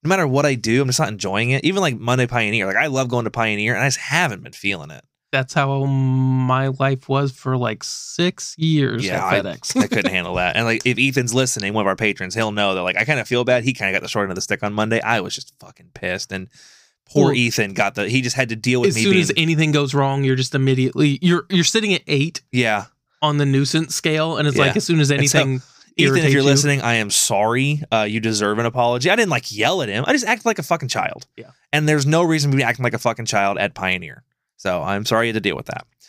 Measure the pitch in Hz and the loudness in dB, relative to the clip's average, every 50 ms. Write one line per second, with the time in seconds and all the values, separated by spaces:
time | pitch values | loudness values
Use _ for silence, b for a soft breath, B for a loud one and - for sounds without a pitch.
0 | _ 151 185 190 170 143 127 139 147 147 135 120 104 113 113 131 139 127 123 - | _ 0 0 2 2 2 2 2 2 2 0 0 0 2 2 2 2 2 0 0
1 | 156 101 107 98 - 95 95 101 117 120 131 135 - 151 190 196 190 160 123 104 | -2 -2 -4 -6 -6 -2 -2 0 0 0 0 2 2 0 0 2 0 0 -2 -2
2 | 104 120 123 127 127 120 123 120 113 104 104 113 98 95 95 - 147 156 135 131 | -2 0 0 0 0 0 0 -2 0 0 0 0 -2 0 0 0 0 0 0 -2
3 | 135 123 120 120 117 113 - 120 117 110 107 104 104 113 120 95 123 139 131 - | -2 0 -2 -2 -2 -2 -2 -2 -2 0 0 -2 -2 -2 0 0 0 -2 -2 -4
4 | - - 139 165 180 147 104 90 - - - - - 98 98 85 73 73 76 64 | -6 -4 -2 0 0 -2 -4 -8 -14 -18 -18 -8 -6 -6 -6 -6 -8 -14 -18 -20
5 | _ _ _ _ _ _ - 135 131 - - 156 139 135 139 139 135 139 135 135 | _ _ _ _ _ _ -4 -4 -4 -2 -2 -2 -2 0 -2 -2 0 0 0 2
6 | 131 131 131 131 131 131 131 131 127 127 127 131 135 135 135 135 135 135 135 131 | 2 2 2 2 2 2 2 2 2 2 2 0 0 -2 -2 0 0 0 0 -2
7 | - - 135 135 143 139 127 - - 131 131 127 123 113 110 - - - - - | -2 -2 -2 0 0 -2 -4 -6 -4 -2 -2 0 -2 -2 -4 -6 -10 -10 -10 -10
8 | - - - - 170 180 180 - - - - - 160 160 160 151 135 123 104 113 | -12 -12 -4 -2 -2 -2 -2 -4 -12 -14 -6 -2 0 2 2 2 2 0 0 -2
9 | 107 95 90 90 95 92 92 101 98 92 87 - - - - 254 254 - - 110 | -2 -2 -2 -2 0 0 0 0 -2 -4 -8 -10 -10 -4 0 0 0 2 0 -2
10 | 95 - 95 92 87 87 90 90 90 90 - 110 117 117 113 - - 127 123 123 | -2 0 -2 -2 -4 -2 -2 -2 -2 0 0 0 0 0 0 0 0 -2 0 2
11 | 131 139 131 131 123 120 113 131 131 120 - 113 98 98 104 110 104 98 95 - | 0 0 2 0 -2 0 2 0 0 0 -2 -4 -4 -2 -2 0 0 0 0 0
12 | 110 104 98 - 92 90 92 110 113 110 104 104 101 98 95 92 90 92 85 92 | 0 -2 -2 -2 -6 -8 -4 -2 -2 -2 0 0 0 0 0 0 -2 -2 0 -2
13 | 110 123 156 131 110 - 123 120 123 123 127 123 113 131 127 - 107 95 95 98 | 0 0 -2 -2 -2 -2 0 0 2 2 2 2 2 -2 -2 -2 -2 -2 -2 -2
14 | - 85 - 113 101 95 92 92 - - 104 - - 104 101 107 107 107 117 113 | -4 -4 -2 -2 -2 -2 -4 -6 -4 -4 -4 -4 -4 -4 -2 -2 0 0 0 -2
15 | - 110 120 110 90 - - - - - _ _ - 95 - _ 87 87 _ - | 0 0 -2 -2 -2 -4 -8 -10 -12 -16 _ _ -20 -20 -20 _ -20 _ _ -10
16 | - 90 90 95 - _ 95 95 92 - b b b b b b b b b b | -6 -6 -6 -6 -8 _ -10 -10 -10 -12 b b b b b b b b b b
17 | _ _ - 143 143 135 - 123 120 117 113 - 110 98 98 92 104 101 - - | _ _ 2 4 4 4 4 2 2 2 2 0 -2 -2 0 -2 -2 -2 0 -2
18 | 104 98 117 131 127 120 - 135 131 117 113 113 104 127 127 123 120 196 143 110 | -4 0 0 0 0 0 -2 -2 -2 -2 -2 -4 0 0 2 4 2 2 2 2
19 | 110 202 190 185 165 143 - 160 160 165 165 151 160 151 147 147 143 135 131 143 | 2 4 4 4 2 2 2 0 2 2 2 2 2 2 2 2 0 2 0 0
20 | 143 139 135 143 139 135 131 127 131 - - 139 135 135 131 127 131 131 - - | 0 0 0 0 0 0 0 0 -2 -2 -2 0 2 2 2 2 0 -2 2 2
21 | 151 147 139 131 - 175 175 170 - _ 190 180 165 - - 226 214 208 185 165 | 2 2 2 2 2 2 2 2 0 _ 0 2 2 2 0 0 0 0 -2 -2
22 | _ - 156 139 139 165 - - _ _ - 123 123 113 107 101 95 - _ _ | _ -2 0 0 0 -2 -4 -10 _ _ 0 0 2 2 2 0 -2 -8 _ _
23 | _ _ _ _ - 151 147 147 143 139 135 139 143 135 - 160 160 165 - - | _ _ _ _ -2 0 2 2 2 2 2 2 2 2 0 -2 -2 -2 -6 -4
24 | - 165 156 156 156 165 160 - 147 147 135 143 143 135 - 214 - - 170 160 | -2 -2 0 0 -2 -2 -2 0 0 0 2 2 2 2 2 0 0 2 2 2
25 | 147 135 143 139 120 - - - 147 135 131 127 b b b b b b b - | 4 2 2 2 2 2 2 2 2 2 -2 -6 b b b b b b b 2
26 | 147 139 135 - - 147 139 143 135 143 139 135 139 147 143 139 - 117 117 113 | 2 4 4 4 4 4 4 4 6 4 4 4 4 2 2 2 2 0 0 0
27 | 110 101 - - - - 113 98 104 110 117 127 135 143 147 147 147 - 113 113 | 0 0 0 0 0 0 2 2 2 2 2 2 0 0 -2 -2 -2 0 0 0
28 | 107 104 107 113 107 113 110 104 104 104 104 107 117 117 117 127 123 120 120 123 | 0 0 -2 -2 -2 0 0 2 0 0 0 0 0 -2 0 2 2 2 2 0
29 | 127 165 196 233 233 190 151 120 - - 107 104 208 247 190 185 139 107 98 110 | 2 2 2 2 2 0 0 -4 -4 -6 -4 -2 0 0 0 0 -2 -4 -4 -4
30 | 143 - 269 294 240 - 240 226 - 233 220 - 151 - 170 165 143 123 - 110 | 0 0 0 0 0 -2 -4 -2 -2 -4 -2 -2 -2 -4 -4 -4 -2 -4 -4 -4
31 | 92 - - - - _ _ - - - b b b b - 147 151 151 156 147 | -4 -4 -6 -10 -16 _ _ -20 -20 -20 b b b b -2 0 2 2 2 2
32 | 135 143 156 165 175 170 160 156 143 143 135 135 135 113 120 - 127 120 113 110 | 2 2 4 4 4 4 2 2 2 2 2 2 2 0 0 -2 -2 -2 -2 -2
33 | - 120 113 - 113 107 - 104 98 98 101 - 101 101 - - 95 92 92 90 | -2 -2 -4 -2 -6 -2 0 0 2 2 0 0 -2 -4 -4 -4 -4 -4 -4 -4
34 | 87 76 - - _ _ _ _ _ _ _ _ - 98 90 87 73 87 98 101 | -6 -12 -18 -20 _ _ _ _ _ _ _ _ -6 -4 -4 -2 -2 -4 -4 -4
35 | 110 113 120 113 117 117 110 110 98 104 78 - - - - - - _ _ b | -2 0 0 0 0 0 -2 -2 -2 -2 -4 -4 -8 -10 -12 -12 -14 _ _ b
36 | b | b